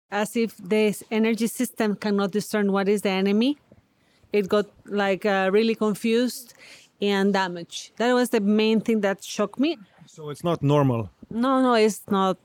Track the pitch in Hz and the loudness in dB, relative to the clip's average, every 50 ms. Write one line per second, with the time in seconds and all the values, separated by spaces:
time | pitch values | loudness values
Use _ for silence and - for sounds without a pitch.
0 | _ _ - 202 214 202 - 240 226 214 - - 208 175 208 214 214 214 196 - | _ _ -6 -4 -4 -4 -2 -4 -4 -4 -6 -10 -6 -2 0 2 2 0 0 -4
1 | - - 233 214 220 220 233 202 226 214 - - 254 - - - 226 214 202 - | -6 -4 -2 0 0 0 0 0 -2 -4 -2 -4 -6 -6 -4 -4 -2 -2 -2 -2
2 | - 214 202 202 202 196 - 208 - - - 214 208 202 190 196 196 190 208 208 | -2 -2 0 0 0 -2 -2 -4 -4 -4 -2 -2 0 0 0 0 0 0 0 0
3 | - 208 190 190 190 202 202 214 233 269 294 - _ _ - - _ _ _ _ | 0 0 0 0 0 0 2 2 2 0 -2 -4 _ _ -20 -20 _ _ _ _
4 | _ _ _ _ _ _ - 208 202 180 - 208 202 202 - - - - 202 202 | _ _ _ _ _ _ -2 -2 0 0 0 0 -2 -2 -8 -20 -12 -6 -4 -2
5 | 202 196 196 180 - 214 196 190 190 190 190 208 226 226 226 - 220 214 208 - | 0 0 0 0 0 0 0 0 2 2 2 2 2 2 0 0 0 -2 -2 -2
6 | - 233 226 233 247 247 - - - - - - - - - - - _ _ _ | -2 0 0 2 0 0 -4 -8 -14 -18 -20 -20 -20 -20 -20 -20 -20 _ _ _
7 | 202 202 202 196 196 202 196 196 190 185 175 175 170 - - - - - _ - | -2 0 0 2 2 2 2 2 0 -2 -4 -10 -12 -14 -14 -16 -16 -14 _ -2
8 | 214 247 247 247 247 226 - 233 202 202 214 214 220 220 220 220 - - 226 220 | 0 2 2 2 2 2 0 0 2 2 2 2 4 2 2 2 2 0 0 0
9 | 202 196 196 - - - - - 208 202 - - 262 320 330 226 196 - _ _ | 0 -2 -2 -4 -8 -8 -6 -4 -4 -4 -2 -2 -2 -2 -2 -4 -10 -20 _ _
10 | - - - - 151 147 147 - - 175 165 - - 139 147 147 143 135 123 113 | -20 -20 -20 -14 -12 -12 -10 -6 -2 -2 -2 0 2 2 4 4 4 4 2 0
11 | 110 92 - _ - - - 220 240 269 269 262 262 254 247 226 214 220 196 - | -4 -8 -12 _ -16 -10 -4 -2 0 2 2 2 4 4 4 4 4 4 2 -2
12 | - - 208 196 190 190 185 - - | -4 -2 0 0 2 0 -2 -4 -8